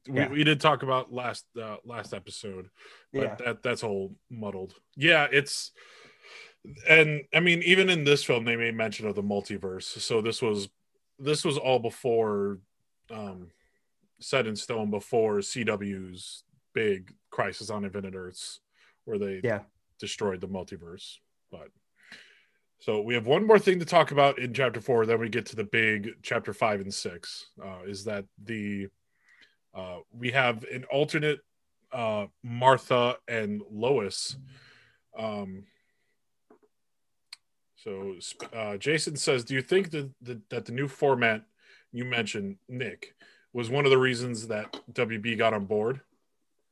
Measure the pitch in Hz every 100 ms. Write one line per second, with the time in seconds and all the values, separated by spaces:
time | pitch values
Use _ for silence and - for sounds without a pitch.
0 | - 131 135 147 151 143 160 135 135 131
1 | 127 123 120 107 - 117 110 104 117 117
2 | 104 101 95 - 107 95 92 _ - -
3 | _ 135 127 107 123 113 123 117 113 98
4 | 95 - - 117 104 95 95 - _ -
5 | 156 160 143 143 139 - - - - -
6 | - _ - - - _ - - 170 160
7 | 151 147 - 156 175 170 170 185 190 170
8 | 143 143 - 123 117 117 117 113 110 101
9 | 107 101 101 101 - 98 92 92 - 110
10 | - 117 113 - 117 104 98 _ _ _
11 | _ - 139 151 170 139 127 127 113 -
12 | 127 117 107 104 101 95 _ _ _ _
13 | - 110 101 92 87 _ _ _ _ _
14 | _ _ - 139 110 101 - 113 107 104
15 | - 117 110 104 98 131 110 104 101 95
16 | 92 90 - - _ _ _ - 107 95
17 | 92 - - - 101 - 107 107 101 101
18 | 95 92 92 - - - _ _ _ _
19 | - 104 101 95 113 101 - _ _ -
20 | 104 - 104 92 92 95 90 92 85 92
21 | - - _ _ _ 90 - _ _ _
22 | - - - _ _ _ _ _ - 107
23 | 107 120 110 165 220 208 202 180 165 170
24 | 147 143 139 135 127 123 127 113 104 117
25 | 110 113 113 117 - 110 101 113 110 107
26 | 113 - - 117 107 101 113 101 98 -
27 | 101 87 - - - - 95 92 95 98
28 | 107 101 98 - 101 110 101 101 98 _
29 | _ _ _ _ _ _ _ 95 92 87
30 | - 117 123 135 123 110 - 131 131 139
31 | 151 160 151 143 _ _ _ _ - 123
32 | 110 107 101 _ 123 120 131 127 - 127
33 | 120 127 - 117 104 104 101 107 120 135
34 | 98 - - 139 - - - - _ _
35 | _ 110 110 104 95 95 98 _ _ _
36 | _ _ _ _ _ _ _ _ _ _
37 | _ _ - - _ _ _ _ 110 98
38 | 98 90 - - - 113 107 101 139 156
39 | 165 143 - 131 117 135 - 185 180 151
40 | 139 - 120 117 - 120 - 120 143 -
41 | 143 123 117 110 - _ _ - _ 120
42 | 123 120 107 110 98 98 - 123 113 85
43 | - _ - _ _ 120 117 139 139 131
44 | 127 120 123 113 113 107 107 - - 127
45 | 113 113 113 110 113 107 98 104 113 135
46 | - _ _ _ _ _ _